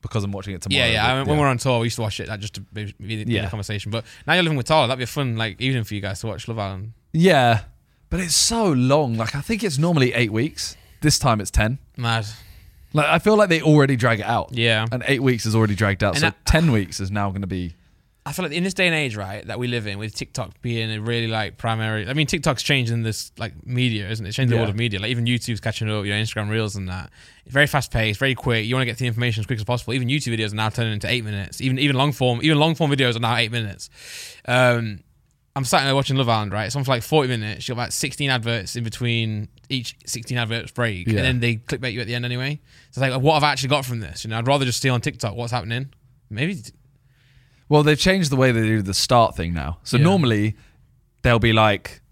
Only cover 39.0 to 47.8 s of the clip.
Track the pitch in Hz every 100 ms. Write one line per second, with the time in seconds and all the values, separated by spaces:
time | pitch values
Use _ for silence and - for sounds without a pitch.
39 | 120 117 113 107 110 _ _ 131 117 -
40 | - 120 110 123 113 117 120 - 117 92
41 | 90 104 131 123 120 113 - 135 127 110
42 | 117 120 123 123 131 151 _ - _ -
43 | 135 127 139 156 147 131 131 143 127 120
44 | 90 - 113 110 117 143 131 113 135 123
45 | 151 - 110 104 120 120 98 117 135 _
46 | _ _ _ 107 156 180 - _ _ _
47 | _ _ _ _ _ _ _ 151